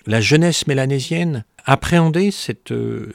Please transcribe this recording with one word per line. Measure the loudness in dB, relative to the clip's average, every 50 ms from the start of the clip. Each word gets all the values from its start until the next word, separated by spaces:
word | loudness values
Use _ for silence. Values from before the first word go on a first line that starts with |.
| -6
la | -2 0 0
jeunesse | 2 4 4 4 4 4 0 0 -2 -2
mélanésienne | 0 0 0 0 -2 -2 -4 -4 -4 -2 -2 -2 -4 -6 -8 _ _ -8 0
appréhendait | 0 0 2 2 2 2 4 4 4 2 2 0 0
cette, | -2 -4 -6 -8 -8 -10 _ -8
euh, | -6 -4 -4 -4 -6 -8 -8 -12 -12